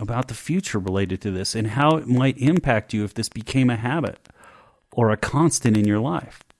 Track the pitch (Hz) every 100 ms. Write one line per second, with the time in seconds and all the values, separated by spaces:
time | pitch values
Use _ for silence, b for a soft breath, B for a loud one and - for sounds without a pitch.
0 | 104 117 131 110 - 175 - 107 95 95
1 | 98 95 104 92 95 113 110 117 147 160
2 | 120 127 135 127 131 180 143 110 - 110
3 | 104 - 110 - 110 135 127 113 123 160
4 | 117 - - b b b b b b -
5 | 110 107 - 139 160 - 120 107 101 104
6 | 131 175 - - _